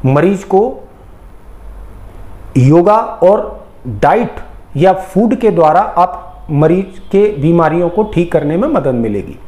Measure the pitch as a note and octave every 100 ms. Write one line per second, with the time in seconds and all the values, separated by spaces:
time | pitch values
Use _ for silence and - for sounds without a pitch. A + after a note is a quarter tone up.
0 | C3 C#3 F3+ G3 - F#3+ A#3+ - - -
1 | - - - - - - - - - -
2 | - - - - - C3 B2+ E3 F3+ G#3+
3 | G#3+ - F3 G#3 - - - - B2 G2+
4 | C#3+ G3+ A#3 - - - - C#3 F3+ F#3
5 | - F#3+ A3+ - A3 E3+ D#3 D#3+ A3 -
6 | F3+ - - - - D3 D#3 F3+ F#3+ -
7 | - G3 G#3 F3 D3 E3+ D#3 E3 E3+ F3
8 | G#3+ E3 E3+ E3 C#3+ E3 C#4 C4 C3+ B2
9 | A2+ G2+ E2+ C2+